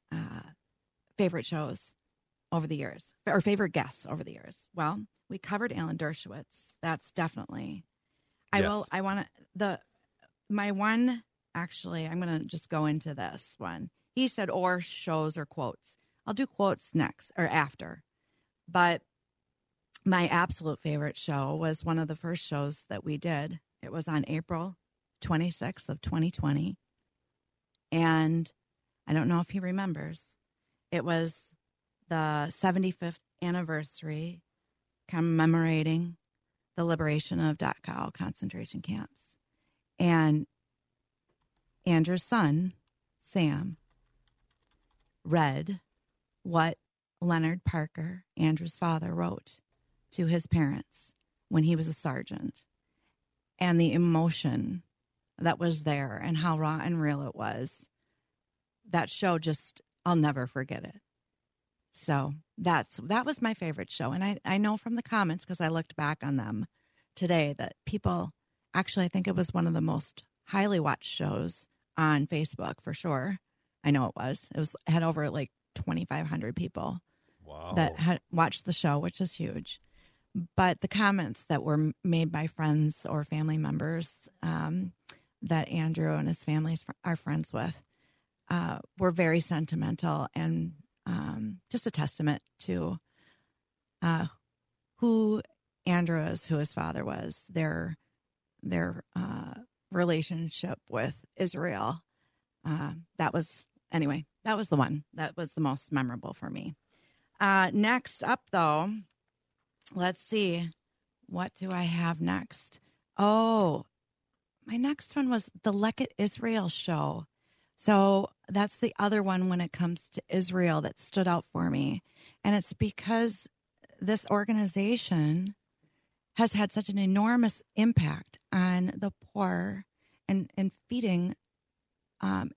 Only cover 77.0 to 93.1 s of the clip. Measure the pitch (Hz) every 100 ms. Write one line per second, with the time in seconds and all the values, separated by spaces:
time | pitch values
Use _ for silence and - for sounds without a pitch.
77 | _ _ _ _ 76 76 - 180 151 80
78 | 165 175 - 165 151 - - 165 156 143
79 | 170 - 185 - - - - - _ _
80 | _ _ _ 196 170 - 185 - 190 202
81 | 202 196 127 - - 147 156 151 156 -
82 | 180 165 165 160 160 - 156 151 151 -
83 | - 147 147 151 156 156 147 151 156 165
84 | 165 - - - 165 160 156 175 185 -
85 | - - _ - - 165 - 165 160 165
86 | 156 151 147 165 - 151 156 160 - -
87 | 175 165 - 156 156 - 160 - _ _
88 | _ _ _ _ - 175 165 - - -
89 | 180 170 165 165 - 160 156 160 156 170
90 | 165 147 131 - 165 165 170 156 - _
91 | - 170 147 220 214 185 - 247 - -
92 | 147 - 151 - _ - - - - 170
93 | _